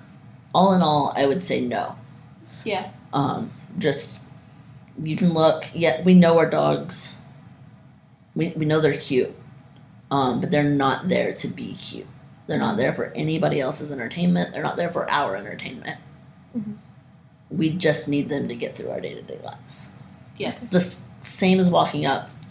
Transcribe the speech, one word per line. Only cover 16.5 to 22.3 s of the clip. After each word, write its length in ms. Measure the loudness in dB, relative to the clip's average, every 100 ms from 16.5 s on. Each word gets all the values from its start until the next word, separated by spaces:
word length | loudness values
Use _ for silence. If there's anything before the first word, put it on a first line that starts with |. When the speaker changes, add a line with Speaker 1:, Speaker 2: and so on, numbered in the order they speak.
| -10
Speaker 3:
Mm-hmm. 160 | -10 -12 -18 -20 -20 -20 -20 _ -10
Speaker 1:
We 180 | -2 -2
just 360 | 0 0 0 0
need 220 | -2 -2
them 180 | -4 -6
to 80 | -8
get 200 | -8 -8
through 140 | -10
our 100 | -8
day-to-day 380 | -10 -12 -16 -16
lives. 520 | -16 -16 -10 -8 -8 -10 -20 -20 -18 -10
Speaker 2:
Yes. 320 | -10 -8 0
Speaker 1:
The 60 | 2
s-, 280 | 4 0 -6 -12
same 380 | -6 0 4 4
as 100 | 4
walking 380 | 4 2 0 0
up. 240 | -2 -4